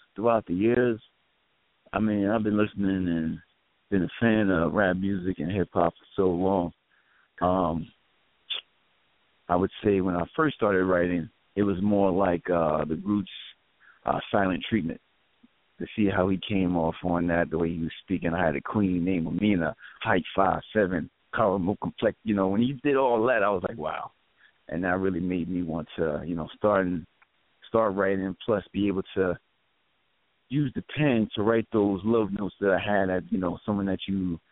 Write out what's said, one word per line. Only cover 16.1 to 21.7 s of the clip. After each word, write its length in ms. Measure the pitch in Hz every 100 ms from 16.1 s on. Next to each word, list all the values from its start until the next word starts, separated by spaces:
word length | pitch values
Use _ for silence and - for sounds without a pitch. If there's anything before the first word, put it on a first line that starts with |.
| 98
how 140 | 92
he 80 | 95
came 400 | - 98 90 87
off 160 | 80 -
on 220 | 90 85 87
that, 220 | 85 82
the 80 | 80
way 120 | 82
he 100 | 85
was 120 | 80 -
speaking, 320 | - 87 85 85
I 100 | 85
had 100 | 69
a 60 |
queen 420 | - 110 98 87
named 220 | 87 90 82
Amina, 500 | 87 104 95 78 - - -
height 240 | 113 98 - 98
five 260 | 95 82 -
seven, 380 | 107 92 90 - _ _
caramel 420 | - 107 98 90